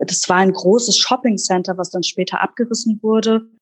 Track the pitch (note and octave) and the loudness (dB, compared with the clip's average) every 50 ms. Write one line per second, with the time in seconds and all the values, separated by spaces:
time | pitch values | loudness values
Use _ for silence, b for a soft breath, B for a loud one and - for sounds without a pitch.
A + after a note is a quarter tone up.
0 | - - - - - - F#3 F3+ F#3+ F#3+ F#3 - - F3+ G3+ A#3+ A#3 A3 F#3+ - | -4 -4 -2 -4 0 0 2 4 4 4 2 4 4 4 4 4 4 2 0 0
1 | - - B3+ B3+ - B3 G#3 F#3+ - - F#3+ F#3 F3+ - F3+ F#3 F3+ - - F#3 | 2 0 0 0 2 0 0 0 0 0 0 0 0 -2 -4 -6 -6 -6 -6 -6
2 | E3+ - - - F#3 - F#3 - - G3+ - - A#3+ A#3+ A#3 A3+ - A3+ G#3+ G#3+ | -6 -4 -4 -4 -4 -4 -2 -4 -4 -4 -2 -4 -4 -4 -4 -4 -2 -2 -4 -2
3 | - A3 A3 A3 A3 A3+ A3 A3 A3+ - _ _ | 0 0 0 2 2 2 0 0 -2 -6 _ _